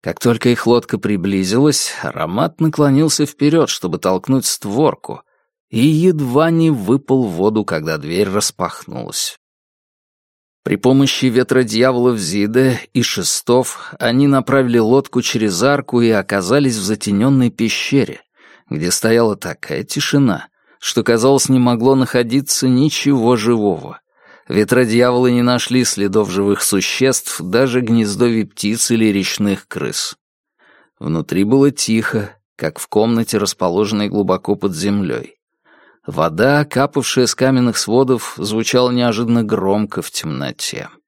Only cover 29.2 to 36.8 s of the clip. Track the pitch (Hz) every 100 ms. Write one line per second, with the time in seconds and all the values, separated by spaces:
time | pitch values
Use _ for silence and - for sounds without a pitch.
29.2 | 92 - 101 95 _ - 69 - - -
30.2 | _ _ _ _ _ _ _ _ 76 82
31.2 | 76 90 101 135 143 131 - 113 113 110
32.2 | 98 _ _ - 78 - - 107 113 113
33.2 | 110 107 98 - 90 87 104 107 104 98
34.2 | 95 92 - 101 104 78 98 101 92 60
35.2 | - _ _ _ _ _ _ _ - 147
36.2 | 160 80 127 147 147 -